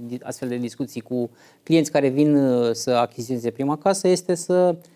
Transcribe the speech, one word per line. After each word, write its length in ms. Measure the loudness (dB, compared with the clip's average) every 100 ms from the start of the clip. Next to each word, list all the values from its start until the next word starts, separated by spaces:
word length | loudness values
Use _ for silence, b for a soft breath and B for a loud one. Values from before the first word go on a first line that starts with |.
| -8
di-, 120 | -12
astfel 260 | -12 -10 -8
de 80 | -6
discuții 440 | -8 -8 -10 -10
cu 300 | -8 -6 -6 b b b
clienți 280 | 0 2 2
care 180 | 2 2
vin, 260 | 2 4
uh, 340 | 4 4 2 0
să 180 | -2 0
achiziționeze 600 | 0 0 -4 -6 -4 -4
prima 260 | -4 -4 0
casă 320 | 0 0 2
este 260 | 0 0
să, 400 | -4 0 2 2 0 b